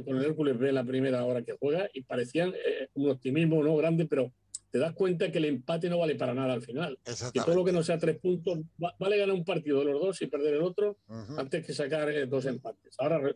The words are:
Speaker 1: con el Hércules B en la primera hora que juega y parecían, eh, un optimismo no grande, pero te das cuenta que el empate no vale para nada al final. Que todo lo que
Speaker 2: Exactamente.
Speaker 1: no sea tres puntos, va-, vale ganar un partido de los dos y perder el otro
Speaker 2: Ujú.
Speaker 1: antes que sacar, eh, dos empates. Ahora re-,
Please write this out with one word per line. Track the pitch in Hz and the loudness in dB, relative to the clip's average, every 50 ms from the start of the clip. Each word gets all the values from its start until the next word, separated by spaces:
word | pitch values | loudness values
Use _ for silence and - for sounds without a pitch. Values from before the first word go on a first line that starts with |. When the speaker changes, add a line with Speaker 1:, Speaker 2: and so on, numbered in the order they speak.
| 123 | -4
Speaker 1:
con | 139 131 | -2 0
el | 131 135 | 0 0
Hércules | 151 156 151 151 143 127 | 0 0 2 2 2 2
B | 117 131 139 | 2 2 2
en | 135 | 2
la | 135 123 | 0 0
primera | 123 127 131 131 135 127 123 123 | 0 0 0 2 2 2 0 0
hora | 123 127 123 120 | 0 0 -2 -4
que | - 104 - | -6 -8 -4
juega | 135 143 151 180 196 - - | -2 0 0 0 -2 -4 -8
y | 139 | -12
parecían, | 127 - 131 123 120 123 - 156 170 185 185 | -10 -6 -4 -4 -4 -2 0 0 0 0 -2
eh, | - - - - - 262 - - | -2 -2 -2 -2 -2 -6 -6 -4
un | 139 139 143 | 0 0 0
optimismo | 131 131 - 131 131 160 170 160 160 160 | 0 0 -2 -2 2 2 4 4 4 4
no | 143 151 160 | 4 4 4
grande, | 151 151 165 165 165 165 | 4 4 4 2 2 2
pero | 156 147 139 127 127 - _ _ _ - - _ _ | 2 2 0 0 0 -4 _ _ _ -20 -20 _ _
te | - 123 | 0 0
das | 147 165 165 | 0 0 0
cuenta | - 196 185 180 165 202 175 | 0 0 0 2 0 0 0
que | 160 | 0
el | 170 156 | 0 0
empate | 151 143 123 - - 165 165 175 175 | 0 0 -2 -2 -4 -4 -2 0 0
no | 175 170 | 0 2
vale | 165 160 139 | 2 2 0
para | 123 135 127 123 | 0 -2 -2 -2
nada | 131 135 131 127 | 0 0 0 -2
al | 117 - | -2 -4
final. | - 120 139 175 156 131 - - | -6 -6 -6 -4 -6 -6 -10 -10
Que | 117 120 - - 127 - - | -10 -8 -6 -6 -2 0 0
todo | - 165 170 | 2 4 4
lo | 185 180 | 4 4
que | 185 | 4
Speaker 2:
Exactamente. | 180 | 2
Speaker 1:
no | 170 156 | 2 2
sea | 175 170 160 | 2 0 0
tres | 165 165 156 | 2 0 0
puntos, | - - 185 180 175 165 190 175 156 156 - _ - 165 | 0 0 0 0 0 0 -2 -2 -2 -6 -8 _ -6 -6
va-, | 175 - | -6 -4
vale | - 185 196 208 | -2 0 2 2
ganar | 202 202 196 196 | 2 2 2 0
un | 185 165 | 0 0
partido | 190 180 160 139 147 143 135 | 0 -2 -2 0 2 2 2
de | 143 | 2
los | 147 139 143 | 2 0 2
dos | 170 196 180 - - | 0 0 -2 -2 -4
y | |
perder | 131 - 143 143 151 147 | -4 -2 0 0 2 2
el | 147 165 | 2 0
otro | 185 180 - 208 208 202 _ _ | 0 0 0 0 -2 -2 _ _
Speaker 2:
Ujú. | - 110 113 107 101 147 156 | -14 -14 -14 -12 -10 -6 -6
Speaker 1:
antes | 131 135 - 165 131 | -6 -4 -4 -6 -4
que | - 143 | -4 -4
sacar, | 131 147 135 156 156 151 147 | -4 -2 0 0 0 0 0
eh, | 151 147 139 | 0 0 -2
dos | 127 139 135 131 | 0 0 -2 0
empates. | 135 120 120 - 127 - _ _ - - | -2 -4 -4 -8 -12 -12 _ _ -16 -6
Ahora | - 131 151 165 156 | -2 0 0 0 2
re-, | 135 143 - | 0 0 -2